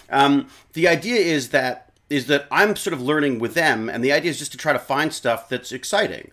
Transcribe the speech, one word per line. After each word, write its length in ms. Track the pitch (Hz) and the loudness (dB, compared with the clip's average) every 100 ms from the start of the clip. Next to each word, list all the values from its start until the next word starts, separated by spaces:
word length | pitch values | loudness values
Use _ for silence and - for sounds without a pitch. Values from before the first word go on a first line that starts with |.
| - | -4
Um, 380 | 135 139 143 131 - _ | 2 4 2 0 -10 _
the 140 | 160 170 | 0 2
idea 300 | 165 202 240 | 2 0 0
is 320 | 170 156 120 | 2 0 0
that, 420 | 143 127 120 - _ - | 0 0 -4 -12 _ -4
is 160 | 143 123 | -4 2
that 200 | 143 - | 0 2
I'm 260 | 147 208 202 | 2 2 2
sort 180 | - 156 | -4 -4
of 60 | |
learning 360 | 123 151 147 120 | 0 0 0 0
with 160 | 113 | -2
them, 360 | 160 156 117 110 | 0 2 0 -2
and 140 | 110 | -2
the 80 | 127 | 0
idea 200 | 147 170 | 0 0
is 80 | 135 | -6
just 120 | 143 | -8
to 40 | 131 | -6
try 160 | 156 | -2
to 60 | 135 | -2
find 340 | - 139 156 | 0 -2 -2
stuff 340 | - 123 113 - | -2 -2 -2 -2
that's 240 | 123 - | -8 -6
exciting. 600 | 127 - 208 208 - - | -10 -4 0 0 -4 -14